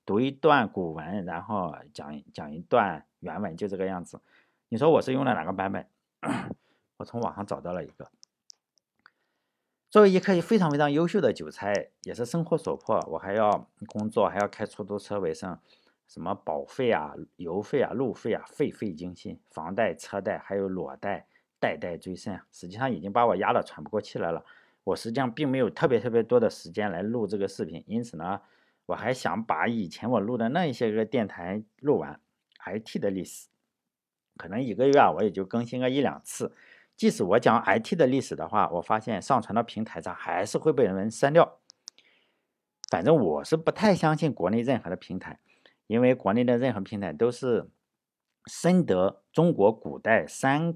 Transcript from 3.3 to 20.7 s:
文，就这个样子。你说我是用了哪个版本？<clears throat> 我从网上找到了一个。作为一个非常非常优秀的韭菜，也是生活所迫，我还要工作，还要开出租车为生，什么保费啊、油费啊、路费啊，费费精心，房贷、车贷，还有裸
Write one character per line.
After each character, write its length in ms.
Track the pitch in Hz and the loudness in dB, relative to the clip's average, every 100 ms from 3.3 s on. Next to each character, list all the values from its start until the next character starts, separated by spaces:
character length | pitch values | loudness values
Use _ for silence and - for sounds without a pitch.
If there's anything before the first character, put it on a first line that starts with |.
| 82 | -8
文， 160 | 98 85 | -8 -6
就 100 | 101 | -6
这 100 | 95 | -4
个 100 | 95 | -6
样 160 | 90 | -6
子。 160 | 82 - _ _ _ _ _ | -10 -18 _ _ _ _ _
你 80 | 113 | 2
说 140 | 151 | 4
我 120 | 139 | 4
是 100 | - | 2
用 120 | 131 | 0
了 100 | 131 | 0
哪 100 | 95 | 0
个 80 | 80 | -2
版 200 | 95 98 | -4 -4
本？ 140 | 95 - _ _ _ | -6 -10 _ _ _
<clears throat> 760 | - - - - _ _ _ - | -6 -4 -6 -14 _ _ _ -18
我 80 | |
从 160 | 101 120 | -10 -6
网 140 | 101 | -6
上 100 | 98 | -6
找 160 | 101 69 | -8 -6
到 120 | 87 | -6
了 120 | 90 | -8
一 40 | 73 | -8
个。 220 | - - _ _ _ _ _ _ _ _ _ _ _ _ _ _ _ _ _ _ | -14 -20 _ _ _ _ _ _ _ _ _ _ _ _ _ _ _ _ _ _
作 140 | 214 | 8
为 80 | 202 | 8
一 100 | 185 | 8
个 220 | 202 175 | 4 2
非 160 | - 220 | 4 4
常 120 | 165 | 4
非 60 | 143 | 2
常 160 | 147 | 2
优 160 | 147 170 | 2 2
秀 100 | 208 | 2
的 140 | 127 | 2
韭 180 | - 76 | 0 -8
菜， 380 | - 101 98 - _ | -6 -2 -2 -4 _
也 100 | 92 | -12
是 140 | 92 120 | -8 -4
生 180 | 170 | -4
活 140 | 165 160 | -2 -2
所 180 | 92 71 | -2 -6
迫， 240 | - 101 - | -2 -2 -2
我 100 | 80 | -8
还 140 | 95 | -2
要 380 | 104 107 92 - _ 107 | 2 2 2 -4 _ -12
工 240 | 107 107 | -8 -2
作， 180 | 113 95 | 0 2
还 100 | 90 | 0
要 60 | 104 | -4
开 200 | - 104 | -4 -10
出 180 | - | -8
租 140 | 95 101 | -8 -8
车 200 | - 104 | -6 -4
为 140 | 85 | -4
生， 260 | 78 95 82 _ _ _ _ _ | -4 -8 -12 _ _ _ _ _
什 140 | - | -10
么 140 | 85 | -8
保 280 | 101 - 73 | -6 -6 -6
费 260 | 69 - 123 | -6 -2 0
啊、 240 | 90 76 71 76 - | 0 -2 -10 -16 -12
油 260 | 82 92 | -6 -4
费 180 | 107 139 | -2 0
啊、 120 | 104 | 0
路 180 | 107 127 | -2 -4
费 220 | - 120 | -4 -4
啊， 100 | 92 - | -4 -4
费 240 | - 147 | -4 -4
费 220 | - 107 | -4 -8
精 240 | 80 90 87 | -8 -12 -12
心， 240 | - 85 _ | -14 -16 _
房 240 | 90 82 | -10 -6
贷、 200 | 98 104 | 0 0
车 260 | 82 - 101 | -2 -8 -6
贷， 160 | 98 82 | -4 -6
还 200 | - 98 | -4 -4
有 120 | |
裸 260 | 98 | -2